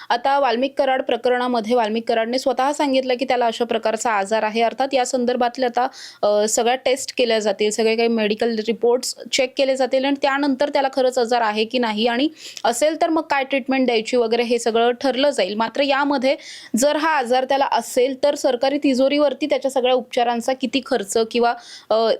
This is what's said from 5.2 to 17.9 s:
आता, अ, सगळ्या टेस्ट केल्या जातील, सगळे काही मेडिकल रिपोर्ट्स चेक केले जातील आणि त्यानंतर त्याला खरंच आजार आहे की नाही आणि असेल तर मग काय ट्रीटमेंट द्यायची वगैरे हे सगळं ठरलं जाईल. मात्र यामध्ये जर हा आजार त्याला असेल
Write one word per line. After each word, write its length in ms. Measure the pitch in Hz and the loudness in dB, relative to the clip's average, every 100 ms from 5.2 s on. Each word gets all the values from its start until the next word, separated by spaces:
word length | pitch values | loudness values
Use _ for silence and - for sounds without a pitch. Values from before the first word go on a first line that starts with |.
| 240 247 240 247 254 | 0 0 -2 0 -2
आता, 180 | 240 254 - - - | 0 -2 -6 -20 -2
अ, 260 | 208 208 214 | 2 2 2
सगळ्या 280 | 233 233 262 | 2 0 0
टेस्ट 380 | 262 254 - - | 0 -2 -4 -2
केल्या 220 | 240 220 | 2 2
जातील, 320 | 208 196 214 | 0 0 -2
सगळे 240 | 214 220 226 | 0 0 2
काही 120 | 233 | 0
मेडिकल 480 | 226 214 220 240 226 | 0 0 0 -2 -2
रिपोर्ट्स 600 | 214 214 240 247 - - - | -4 0 2 0 -2 -10 -6
चेक 220 | - 254 269 | -2 -2 0
केले 180 | 269 262 | 0 0
जातील 300 | 247 269 269 | 0 0 0
आणि 100 | 277 | 0
त्यानंतर 480 | 285 269 285 262 285 | 0 0 0 0 0
त्याला 180 | 294 269 | 0 0
खरंच 240 | 269 254 247 | 2 0 2
आजार 240 | 233 240 | 0 2
आहे 240 | 220 214 220 | 0 0 -2
की 120 | 254 | 0
नाही 300 | 233 214 233 | -2 0 0
आणि 220 | 226 311 - - - | 0 -2 -4 -16 -4
असेल 380 | 214 233 302 320 | -2 2 0 2
तर 80 | 339 320 | 0 0
मग 60 | |
काय 220 | 320 277 | 0 -2
ट्रीटमेंट 420 | 262 277 247 262 254 | 0 -2 0 0 2
द्यायची 320 | 233 220 247 | 0 0 0
वगैरे 260 | 226 233 | 2 0
हे 160 | 240 233 | 0 0
सगळं 320 | 233 226 233 | 0 2 2
ठरलं 380 | 240 269 247 285 | 2 -2 0 0
जाईल. 260 | 254 185 208 | 0 -2 -2
मात्र 260 | 226 - | -4 0
यामध्ये 540 | 277 269 285 285 262 311 - - - 220 | 0 0 0 0 0 -2 -6 -20 -6 0
जर 200 | 285 302 | 2 2
हा 140 | 320 | 0
आजार 340 | 302 233 254 | 0 2 0
त्याला 220 | 254 277 277 | 2 0 2
असेल 520 | - 233 | 0 0